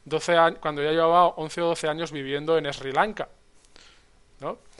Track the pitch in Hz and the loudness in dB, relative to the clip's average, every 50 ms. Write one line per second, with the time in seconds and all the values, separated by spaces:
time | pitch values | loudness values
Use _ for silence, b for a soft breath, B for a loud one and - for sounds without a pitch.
0 | B 143 143 156 - - 175 170 165 165 - - - 156 151 143 143 151 160 165 | B -6 -6 -4 0 2 4 6 6 4 4 -2 -6 -6 -4 -2 -2 0 0 2
1 | 165 165 170 175 175 170 - - 156 156 - - 170 170 170 - - 156 151 160 | 2 4 6 6 6 6 2 -2 -8 -8 -6 -4 -2 -2 -2 -2 -2 -4 -4 -4
2 | 170 156 143 143 135 135 139 143 147 156 165 160 147 143 139 - 135 135 131 151 | -6 -8 -8 -10 -8 -6 -6 -6 -2 0 0 0 0 -2 -8 -8 -10 -4 0 0
3 | 185 220 202 - - - - _ _ _ _ b b b b b b b b b | 0 0 -2 -8 -10 -12 -12 _ _ _ _ b b b b b b b b b
4 | b b b b _ _ _ - 135 151 214 - _ - B B | b b b b _ _ _ -12 -10 -10 -10 -10 _ -20 B B